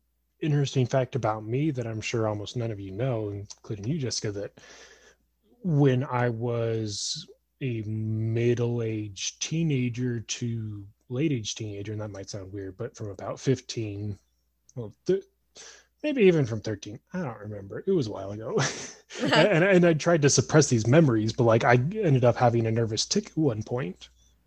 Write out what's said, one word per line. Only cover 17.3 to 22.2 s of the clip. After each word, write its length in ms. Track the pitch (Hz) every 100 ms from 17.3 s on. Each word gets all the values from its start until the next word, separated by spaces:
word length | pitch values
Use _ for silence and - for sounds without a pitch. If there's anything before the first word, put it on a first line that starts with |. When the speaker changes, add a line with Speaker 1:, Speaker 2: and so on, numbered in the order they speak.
| 110
Speaker 1:
remember. 460 | 104 104 98 107 -
It 60 |
was 160 | 185 110
a 20 |
while 200 | 95 98
ago. 260 | 104 117 214 139
<laughs> 40 | - - - _ -
Speaker 2:
Uh-huh. 140 | 233 226
Speaker 1:
And, 260 | 208 165
and 220 | 190 180
I 80 | 175
tried 300 | 156 170 170
to 80 | 143
suppress 380 | 135 - 156 135
these 180 | 120 113
memories, 480 | 147 151 113 110
but, 100 | -
like, 200 | 117 113
I 100 | 131
ended 500 | 123 135 220 185 131